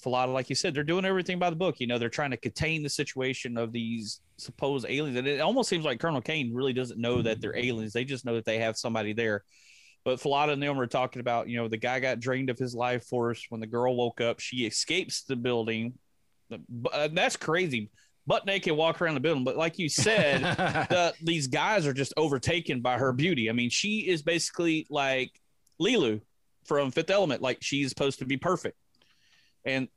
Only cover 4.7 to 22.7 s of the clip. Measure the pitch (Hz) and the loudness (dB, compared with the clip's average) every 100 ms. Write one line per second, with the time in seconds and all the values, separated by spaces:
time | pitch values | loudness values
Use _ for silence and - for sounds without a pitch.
4.7 | 139 110 135 151 123 131 143 156 254 233 | -2 -2 -2 -2 -2 0 0 2 2 2
5.7 | 180 156 120 165 143 113 156 123 120 135 | 0 0 0 0 0 0 -2 -2 0 0
6.7 | 127 127 110 117 123 113 110 107 - 123 | 0 -2 -2 0 2 2 0 -2 -2 -2
7.7 | 113 110 113 131 131 123 117 110 110 113 | -2 -2 -4 -4 -4 -2 -2 0 0 0
8.7 | 110 127 113 104 107 113 104 - _ - | -2 -2 -2 -2 0 0 -2 -4 _ -20
9.7 | - - _ - 127 147 139 151 143 143 | -20 -20 _ -2 0 2 2 2 2 0
10.7 | 139 123 135 127 127 123 117 113 120 113 | 0 0 0 0 -2 -2 0 0 -2 -2
11.7 | 113 120 131 131 117 120 131 131 117 131 | -2 -2 0 0 -2 -2 -2 -2 -2 -4
12.7 | 120 123 123 - 123 117 113 - 113 110 | -2 0 -2 -2 0 0 -2 -8 -10 -4
13.7 | 120 123 123 120 - 117 113 - 127 113 | 0 2 2 0 0 -2 -2 -4 -2 -2
14.7 | - - 170 196 - - 131 123 120 113 | -2 -2 -2 -2 -6 -6 -4 0 0 0
15.7 | 113 117 123 _ _ _ _ - 131 - | -2 -4 -8 _ _ _ _ -16 -16 -12
16.7 | 120 120 143 151 160 240 - - 165 180 | -6 -4 0 0 2 0 0 0 0 0
17.7 | 123 107 _ _ _ - 214 196 196 190 | -2 -6 _ _ _ -2 -2 0 -2 2
18.7 | 156 160 160 170 147 147 151 127 123 165 | 2 2 2 0 2 2 2 0 0 -2
19.7 | 165 165 - 208 220 151 135 156 - 180 | -2 -2 2 2 4 4 4 2 0 0
20.7 | 156 135 175 170 - 165 165 135 147 170 | 0 2 2 2 0 -2 0 0 0 2
21.7 | 214 147 131 139 - 156 139 - 170 170 | 2 2 0 -2 2 2 2 2 0 0